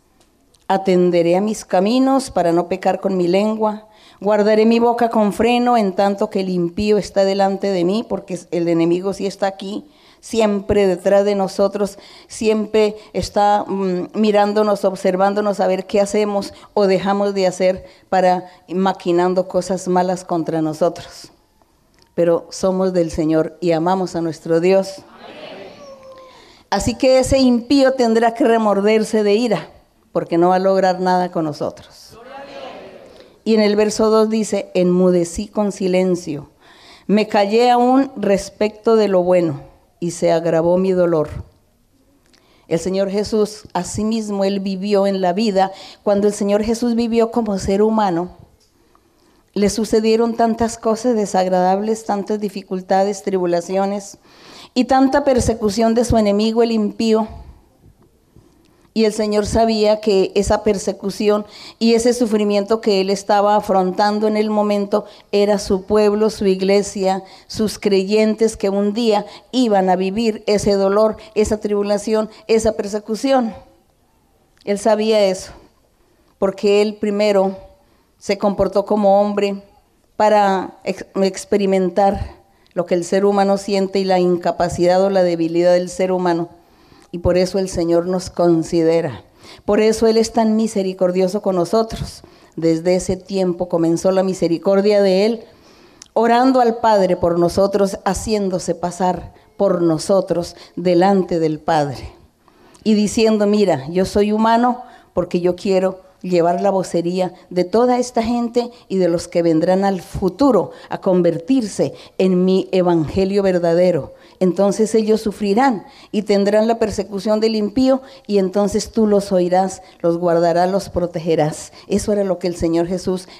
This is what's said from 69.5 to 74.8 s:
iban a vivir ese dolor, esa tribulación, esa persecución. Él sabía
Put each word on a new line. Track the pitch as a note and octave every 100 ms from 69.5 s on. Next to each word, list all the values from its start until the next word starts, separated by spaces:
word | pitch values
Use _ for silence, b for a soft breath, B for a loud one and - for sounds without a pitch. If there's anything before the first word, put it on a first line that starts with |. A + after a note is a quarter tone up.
iban | B3+ A#3 G3 F#3
a | F3+
vivir | F#3+ G#3 A3+ G#3 -
ese | G3+ G#3+
dolor, | G3 G3 G3+ A3 G#3+ B G#3
esa | G#3+ G#3+
tribulación, | G#3 G3+ G3+ G#3 A3 A3 G#3+ B B
esa | A3+ A3
persecución. | A3 G3+ G#3 G#3+ G#3+ C4+ C4+ A3+ - - _ _ _ _ _ _ _ _ _ -
Él |
sabía | G3+